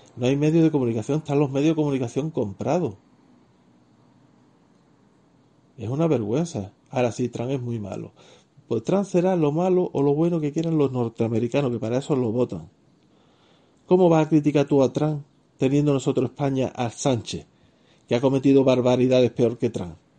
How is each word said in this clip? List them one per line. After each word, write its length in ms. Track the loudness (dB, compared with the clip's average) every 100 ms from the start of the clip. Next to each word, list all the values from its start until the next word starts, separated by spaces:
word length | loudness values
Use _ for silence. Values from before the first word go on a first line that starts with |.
| -20 -4
No 100 | 0
hay 100 | 2
medios 260 | 2 4
de 80 | 4
comunicación, 480 | 2 0 -2 -2 -4
están 220 | 0 0
los 100 | 0
medios 200 | 0 0
de 120 | 0
comunicación 480 | 0 -2 -4 -4 -4
comprados. 640 | -4 -4 -4 -2 -2 -2 -8 _ _ _ _ _ _ _ _ _ _ _ _ _ _ _ _ _ _ _ _ _ _ _ _ _ _ _ -12
Es 120 | -6
una 180 | -2 0
vergüenza. 640 | 0 0 -2 -2 -6 -10 -12 _
Ahora 200 | -2 -2
sí, 180 | -2 -4
Trump 220 | -4 -6
es 100 | -6
muy 200 | -6 -8
malo. 320 | -8 -10 -12 -18 -20 -20 _ _ -6
Pues 160 | -4
Trump 220 | -2 -2 0
será 280 | 0 2
lo 160 | 2 0
malo 400 | 0 0 0 0
o 100 | 0
lo 120 | 0
bueno 260 | 2 0 0
que 120 | -2
quieran 260 | -4 -2 0
los 140 | 0
norteamericanos, 800 | 0 -4 -2 -2 0 0 0 -2
que 80 | -2
para 180 | -4 -4
eso 160 | -2
lo 160 | -2 0
votan. 380 | -2 -2 -6 -14 _ _ _ _ _ _ _ _ _ _ _ 0
¿Cómo 220 | 4 6
vas 180 | 4 4
a 20 |
criticar 380 | 2 2 2 2
tú 160 | 2
a 100 | 2
Trump 320 | 0 -2 -4 -10 _ _ -4
teniendo 340 | 0 2 2
nosotros 380 | 0 0 0 -2
España 380 | -2 -4 -2 -4
al 240 | -4 -8
Sánchez, 540 | -4 -2 -2 -4 -12 -14 _ _ _ _ _ -4
que 80 |
ha 60 | 0
cometido 420 | 2 2 4 4
barbaridades 680 | 4 2 2 2 2 4 2
peor 260 | 2 0 0
que 120 | -4
Trump? 260 | -4 -10 -14 _